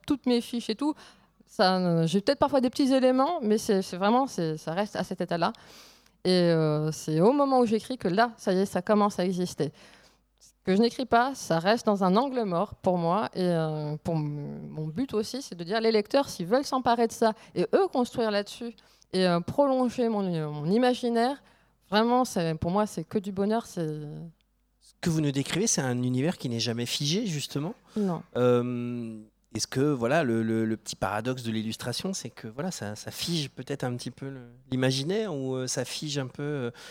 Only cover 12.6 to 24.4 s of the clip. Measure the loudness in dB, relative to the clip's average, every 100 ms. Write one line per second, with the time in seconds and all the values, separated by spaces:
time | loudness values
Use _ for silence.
12.6 | -2 -2 0 2 2 0 -2 -2 0 2
13.6 | 0 -2 -4 -6 -4 -2 -2 -6 -8 -10
14.6 | -12 -8 -8 -6 -4 -4 -4 -8 -10 -12
15.6 | -4 -2 2 2 2 0 0 -4 -2 0
16.6 | 0 0 2 2 2 2 0 0 -8 -4
17.6 | 2 2 2 0 -2 0 -2 -2 -4 -8
18.6 | -12 -14 _ _ _ 2 4 2 0 2
19.6 | 4 4 0 0 0 0 0 -2 -4 -4
20.6 | 0 4 4 2 0 0 0 -2 _ _
21.6 | _ _ -4 0 2 2 0 0 -2 -2
22.6 | 0 0 0 -4 -6 -4 -4 -4 0 -2
23.6 | -4 -6 -6 -6 -10 -12 -16 -18